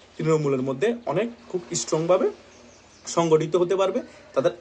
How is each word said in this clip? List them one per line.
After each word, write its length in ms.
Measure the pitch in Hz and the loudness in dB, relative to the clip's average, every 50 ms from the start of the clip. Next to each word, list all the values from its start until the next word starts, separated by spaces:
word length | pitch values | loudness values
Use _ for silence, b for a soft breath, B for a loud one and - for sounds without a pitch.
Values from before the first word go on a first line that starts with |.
| - - - - | -20 -16 -10 -4
তৃণমূলের 440 | 156 156 160 156 151 143 135 127 | 0 0 2 2 2 0 0 0
মধ্যে 340 | 131 135 131 127 196 226 240 240 - | -2 -2 -2 -2 0 -2 -2 -2 -4
অনেক 240 | 135 143 175 220 233 - - - - | -4 -2 -2 -2 -4 -6 -12 -12 -8
খুব 120 | - 180 175 - 175 | -8 -8 -8 -6 -6
স্ট্রংভাবে 540 | 165 - - - 156 160 170 180 190 247 415 - - - - - - - - - - - - - - - - | -6 -4 -2 -2 0 2 2 2 2 2 0 -4 -6 -16 -20 -20 -20 -20 -20 -20 -20 -20 -20 -20 -20 -14 -6
সংগঠিত 480 | - 170 170 165 156 156 156 156 156 | -2 0 2 4 4 4 4 2 0
হতে 200 | 180 180 175 196 | 0 2 2 2
পারবে, 260 | 185 196 190 190 240 - B B B B B B | 2 0 0 0 -2 -6 B B B B B B
তাদের 180 | 139 131 - - - | 0 0 0 0 2